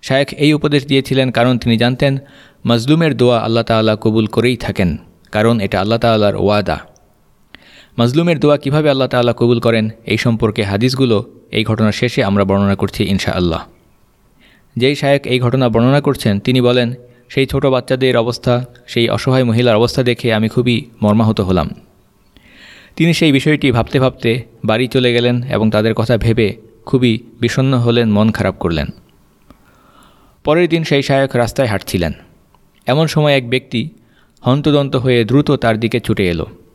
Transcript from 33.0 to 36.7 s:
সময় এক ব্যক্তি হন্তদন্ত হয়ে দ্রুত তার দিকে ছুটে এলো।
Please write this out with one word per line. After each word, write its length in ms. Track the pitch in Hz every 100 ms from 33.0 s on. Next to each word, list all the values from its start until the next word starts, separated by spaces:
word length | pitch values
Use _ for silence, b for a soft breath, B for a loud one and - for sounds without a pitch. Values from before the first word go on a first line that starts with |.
| 160
সময় 300 | 160 151 139
এক 140 | 120
ব্যক্তি 380 | 127 - 120 147 - b b b b
হন্তদন্ত 560 | 123 135 156 147 139 139
হয়ে 280 | 123 123
দ্রুত 260 | 107 131 147
তার 300 | 139 113 110
দিকে 200 | 110 120
ছুটে 280 | - 107 92
এলো। 180 | 85 82 - _